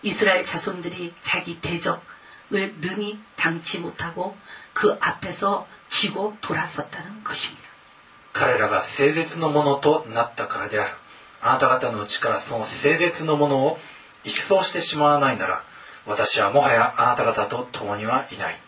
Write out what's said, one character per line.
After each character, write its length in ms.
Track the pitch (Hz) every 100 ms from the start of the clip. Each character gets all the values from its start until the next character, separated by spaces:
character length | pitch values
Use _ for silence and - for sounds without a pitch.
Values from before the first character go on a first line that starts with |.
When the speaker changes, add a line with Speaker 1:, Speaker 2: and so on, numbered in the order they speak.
Speaker 1:
이 80 | 208
스 160 | 165 202
라 80 | 180
엘 80 |
자 160 | 180 165
손 240 | 208 180
들 80 | 170
이 240 | 175 170 -
자 160 | - 180
기 200 | - 165
대 160 | 151 170
적 240 | - 170 - - - - -
을 240 | 196 196 170
능 160 | 170 190
히 180 | 208 214 - -
당 240 | 165 165
치 160 | - 175
못 160 | 170 -
하 180 | 170
고 220 | - 185 214 - - - -
그 240 | 208 -
앞 240 | - -
에 80 | 185
서 340 | - 196 196 - - -
지 220 | - -
고 240 | 151 214 208
돌 160 | - 156
아 80 | -
섰 240 | - 143
다 80 | -
는 240 | 175 208
것 240 | - - -
입 80 | -
니 0 |
다. 60 | - - - - - - -
Speaker 2:
彼 240 | - - -
ら 100 | 107
が 160 | -
聖 300 | - - 143
絶 260 | 156 160 165
の 100 | 160
も 140 | 147
の 120 | 143 139
と 280 | 151 117 110
な 160 | 113 117
っ 100 | -
た 120 | -
か 120 | -
ら 100 | 107
で 100 | 110
あ 60 | 101
る。 60 | - - - - -
あ 120 | -
な 60 | -
た 80 | 139
方 240 | - 131
の 120 | 110
う 40 | 101
ち 120 | -
か 100 | -
ら 100 | -
そ 200 | - 117
の 60 | 104
聖 320 | - 143 160
絶 260 | 175 170
の 140 | 156 147
も 100 | 147
の 180 | 135 139
を 140 | 165 - - - - -
一 100 | -
掃 260 | - 143
し 120 | 135
て 80 | 175
し 160 | - 151
ま 160 | 147
わ 60 | 147
な 120 | 135
い 60 | -
な 100 | -
ら、 160 | - - - - - -
私 340 | - - -
は 120 | -
も 80 | 143
は 120 | -
や 220 | - - -
あ 80 | 139
な 80 | 123
た 80 |
方 220 | 117 110 -
と 200 | 120 127
共 240 | - 104 104
に 100 | 110
は 220 | 117 -
い 60 | 101
な 140 | 92
い。 80 | -